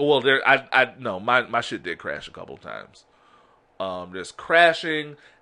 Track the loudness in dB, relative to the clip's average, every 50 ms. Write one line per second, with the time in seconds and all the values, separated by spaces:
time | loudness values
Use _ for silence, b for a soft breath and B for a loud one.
0 | 2 2 2 4 4 4 2 4 4 4 4 4 2 0 2 2 2 2 -2 -8
1 | -8 -8 -8 -4 -2 0 0 0 0 0 -4 -4 -4 -4 -8 -8 -8 -10 -10 -8
2 | -8 -10 -10 -10 -12 -16 -16 -18 -16 -16 -18 -16 -14 -14 -14 -14 -16 -18 _ _
3 | _ b b b b b b b b b b b b _ _ -8 -8 -6 -6 -8
4 | -10 -10 -12 -12 -12 -12 -14 -14 -4 2 6 6 6 6 4 0 -4 -6 -6 -6
5 | -8 -10 -16 b b b b b